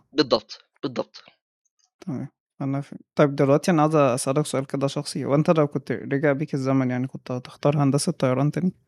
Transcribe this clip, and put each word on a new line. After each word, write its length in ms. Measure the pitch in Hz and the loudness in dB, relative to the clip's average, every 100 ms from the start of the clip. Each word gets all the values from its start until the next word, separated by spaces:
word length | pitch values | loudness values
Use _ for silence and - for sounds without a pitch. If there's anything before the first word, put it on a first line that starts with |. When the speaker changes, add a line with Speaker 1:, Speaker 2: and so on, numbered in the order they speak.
| _ | _
Speaker 1:
بالضبط، 520 | 269 135 117 - - _ _ | -2 2 0 -2 -20 _ _
بالضبط. 420 | 135 120 - - - _ _ _ _ _ _ _ | -8 -6 -8 -12 -20 _ _ _ _ _ _ _
Speaker 2:
تمام. 280 | - 123 131 _ _ - | -10 -10 -10 _ _ -10
أنا 200 | 139 139 | -6 -6
فهمت. 220 | 139 - _ | -8 -16 _
طيب 220 | - 151 143 | 2 2 2
دلوقتي 340 | 139 147 - | 2 2 4
أنا 120 | 160 | 2
عايز 120 | 151 156 | 4 4
أسألك 500 | 139 123 - 139 151 | 2 2 -2 -2 -2
سؤال 200 | 131 139 | -4 -4
كده 200 | 139 135 | -2 -2
شخصي، 380 | 147 143 160 | -4 -8 -6
هو 100 | 123 | 0
أنت 160 | 143 156 | 2 2
لو 160 | 165 143 | 2 2
كنت 260 | 139 - | -2 -6
رجع 400 | 120 123 139 147 | -8 -4 0 2
بيك 220 | 139 151 | 0 -2
الزمن 360 | 143 131 135 127 | -4 0 0 0
يعني، 160 | 127 131 | -2 -6
كنت 240 | - - | -10 -10
هتختار 520 | 127 - - 147 147 | -10 -10 -2 0 2
هندسة 300 | 139 139 - | 2 2 0
طيران 380 | - 131 127 147 | -2 0 2 0
تاني؟ 220 | 151 180 - | 0 -4 -4